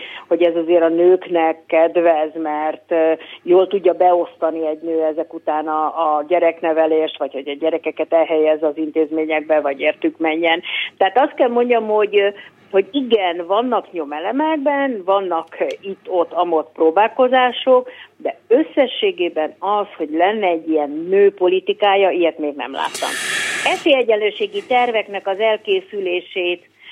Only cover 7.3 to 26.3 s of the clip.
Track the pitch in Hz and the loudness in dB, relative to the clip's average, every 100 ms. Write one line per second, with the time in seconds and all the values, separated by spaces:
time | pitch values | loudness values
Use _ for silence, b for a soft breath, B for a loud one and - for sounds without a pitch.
7.3 | 135 143 143 160 160 160 - 156 165 156 | -8 -10 -4 -2 -2 -6 -6 0 0 2
8.3 | 160 156 156 160 147 156 160 151 160 156 | 2 2 2 -2 -4 -4 -2 -2 -2 -2
9.3 | 156 151 156 143 139 151 - 165 - 160 | -4 0 0 0 -2 -4 -2 -4 -2 -4
10.3 | 160 170 165 B B B - 196 247 285 | 0 0 -2 B B B -2 0 2 0
11.3 | - 254 240 240 233 214 214 208 202 202 | 2 0 2 2 0 2 0 2 2 0
12.3 | 202 B _ - 190 196 285 254 220 185 | -2 B _ -2 0 0 -2 0 2 2
13.3 | 170 170 196 254 214 - 175 143 147 185 | -2 -2 0 2 -2 -4 -8 -8 -6 -4
14.3 | 262 311 320 269 285 277 226 180 196 190 | -2 0 0 0 0 -2 -2 0 0 0
15.3 | 165 156 - 156 - 196 190 - 180 165 | -4 -6 -6 -6 -6 -10 -12 -4 -2 -2
16.3 | 160 175 160 147 - 160 165 220 226 254 | 0 0 0 -2 0 2 4 2 2 2
17.3 | 254 254 240 - 254 254 B B _ - | 4 2 0 2 2 2 B B _ -10
18.3 | - - 247 311 - 254 - 202 175 175 | -8 0 0 2 0 0 0 -4 -2 -4
19.3 | 165 151 - 190 208 202 - 151 160 180 | -2 -6 -4 -4 -2 -4 -8 -6 0 0
20.3 | 214 190 170 160 156 143 147 170 196 202 | 2 0 -2 -2 -2 -2 -6 0 4 4
21.3 | 196 180 185 196 196 202 196 190 160 170 | 4 0 0 -2 0 2 4 2 2 0
22.3 | 160 147 139 123 147 - - 143 - - | -2 -8 -6 -10 -6 -6 -6 -8 -6 -6
23.3 | - - - 277 359 339 262 233 214 208 | -6 -6 -4 -2 0 2 2 2 2 0
24.3 | 202 208 202 - 247 247 220 202 196 196 | -2 -6 -6 -2 0 2 -2 -4 -8 -6
25.3 | 190 220 214 214 190 185 208 185 180 175 | -2 0 0 -2 -4 -4 -8 -4 -4 -6